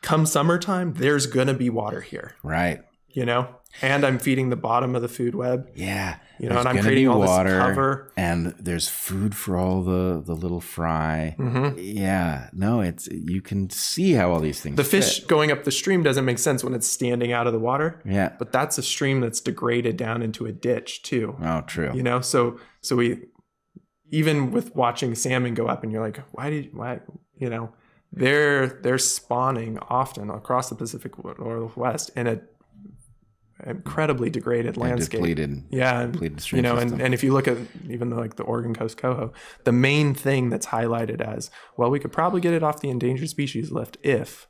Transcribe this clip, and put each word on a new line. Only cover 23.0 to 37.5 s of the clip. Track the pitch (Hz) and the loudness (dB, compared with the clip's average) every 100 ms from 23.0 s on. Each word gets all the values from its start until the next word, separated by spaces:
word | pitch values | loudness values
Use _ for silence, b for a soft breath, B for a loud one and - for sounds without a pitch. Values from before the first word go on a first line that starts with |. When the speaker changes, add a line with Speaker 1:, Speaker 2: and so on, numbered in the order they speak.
| 120 117 - _ _ _ _ - _ _ _ | 2 0 -10 _ _ _ _ -20 _ _ _
Speaker 1:
even | 156 156 151 131 | 0 2 2 2
with | 120 - | 0 -2
watching | - 120 120 131 | 0 0 0 -4
salmon | 117 - 127 123 | -2 0 0 0
go | 113 117 | -2 -2
up | 117 | -2
and | 110 | -4
you're | 110 | -4
like, | 110 - 135 | -4 -8 -14
"Why | - 139 | -8 -4
did, | 151 135 | -4 -6
why," | - 120 123 - - _ _ | -10 -10 -10 -12 -20 _ _
you | 127 | -6
know, | 110 113 b b b _ | -6 -8 b b b _
they're, | - 127 147 147 143 131 | 0 2 4 4 4 0
they're | 131 120 131 | -2 0 0
spawning | - - - 120 131 127 113 110 - | 0 -2 -2 0 0 -2 -6 -8 -2
often | 123 131 - 104 | -2 -2 -4 -8
across | 107 - 127 127 | -10 -2 0 0
the | |
Pacific | 113 117 117 - - - - | -6 -8 -8 -12 -12 -14 -10
Northwest | 113 117 113 113 123 151 - - | -6 -6 -8 -4 -2 -2 -6 -4
in | 120 | -2
a | 113 - _ _ - - - - _ _ _ _ _ 107 | -2 -6 _ _ -20 -20 -20 -20 _ _ _ _ _ -10
incredibly | 117 - - 156 131 117 | -10 -8 -2 0 0 0
degraded | 117 - 120 117 | -2 -2 0 -2
Speaker 2:
And | 117 | -2
Speaker 1:
landscape. | 123 123 - 90 | -2 0 -2 0
Speaker 2:
depleted, | 85 80 73 71 67 | 0 0 -2 -4 -4
Speaker 1:
Yeah, | 131 127 120 | 0 2 2
and, | 120 | 0
Speaker 2:
depleted | 156 82 151 | -2 -6 -6
stream | - 131 | -4 0
Speaker 1:
you | |
know, | 123 120 | 2 2
and, | 120 | 0
Speaker 2:
system. | 127 | 0
Speaker 1:
and | 127 | 0
if | 123 | 2
you | 135 | 4
look | 139 | 4
at | 135 | 2